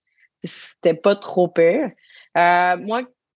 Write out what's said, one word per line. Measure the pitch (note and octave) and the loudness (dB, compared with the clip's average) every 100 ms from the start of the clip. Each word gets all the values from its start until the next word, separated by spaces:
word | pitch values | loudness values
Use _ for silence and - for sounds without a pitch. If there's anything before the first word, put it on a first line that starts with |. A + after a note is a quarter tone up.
| _ _ _ _ | _ _ _ _
que | E3 | -16
c'était | - - _ F3 | -16 -18 _ -2
pas | E3 G3+ | 0 0
trop | G3+ - F#3 F3 | 0 -2 -2 0
pire. | F3 E3 A#3+ A#3+ - _ - _ E3 | 2 2 2 -4 -10 _ -20 _ 0
Euh, | F3 F3 F3+ F3+ | 2 2 0 -2
moi, | G3+ A#3 B3+ _ _ | -4 -8 -8 _ _